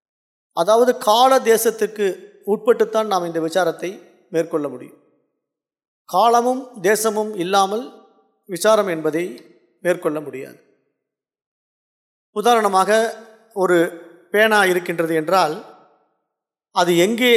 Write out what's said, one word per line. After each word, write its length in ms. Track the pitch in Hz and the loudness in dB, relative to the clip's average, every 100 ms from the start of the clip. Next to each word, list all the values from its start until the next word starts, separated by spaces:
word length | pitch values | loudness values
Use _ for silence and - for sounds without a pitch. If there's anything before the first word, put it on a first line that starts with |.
| _ _ _ _ _ - | _ _ _ _ _ -4
அதாவது, 340 | 170 226 247 247 | 2 4 2 0
கால 340 | - 220 262 262 | 2 4 4 4
தேசத்துக்கு 680 | 220 220 233 214 208 214 196 180 - _ - | 2 2 0 -2 -4 -2 -4 -4 -12 _ -6
உட்பட்டுத்தான் 600 | 214 247 226 220 220 214 | -2 0 0 0 -2 -2
நாம் 200 | 190 175 | -4 -4
இந்த 120 | 165 | -4
விசாரத்தை 500 | 160 180 170 160 180 214 - _ _ | -4 -2 -2 -4 -10 -14 -20 _ _
மேற்கொள்ள 380 | 160 165 156 143 | -6 -4 -6 -6
முடியும். 320 | 127 - - _ _ _ _ _ _ _ _ _ _ - | -10 -18 -20 _ _ _ _ _ _ _ _ _ _ -4
காலமும் 520 | 180 226 233 240 254 269 - | 0 2 2 0 -4 -8 -4
தேசமும் 500 | 175 214 220 214 214 208 | -2 0 -2 -4 -6 -6
இல்லாமல் 500 | 170 196 190 214 277 - _ _ _ _ - | -2 0 0 -4 -10 -18 _ _ _ _ -14
விசாரம் 400 | 180 214 214 196 | -2 2 2 0
என்பதை 360 | 160 156 151 180 247 - _ _ _ | -4 -4 -4 -6 -12 -20 _ _ _
மேற்கொள்ள 340 | 175 175 175 151 | -4 -2 -4 -6
முடியாது. 380 | 147 131 135 123 _ _ _ _ _ _ _ _ _ _ _ _ _ _ _ _ _ 214 | -10 -14 -16 -20 _ _ _ _ _ _ _ _ _ _ _ _ _ _ _ _ _ -2
உதாரணமாக, 560 | 208 233 208 190 190 220 226 - - - _ 202 | 2 2 4 2 4 2 0 -6 -18 -20 _ -2
ஒரு 220 | 180 175 175 - - - _ | 2 2 2 -4 -18 -20 _
பேனா 320 | 202 220 208 190 | 0 2 4 2
இருக்கின்றது 480 | 180 175 170 165 165 | 0 -4 -4 -2 -2
என்றால், 400 | 156 185 156 180 - - _ _ _ _ _ _ _ _ _ 202 | 0 0 0 -4 -14 -20 _ _ _ _ _ _ _ _ _ -2
அது 160 | 175 170 | 0 2
எங்கே 360 | 185 226 247 | 2 2 2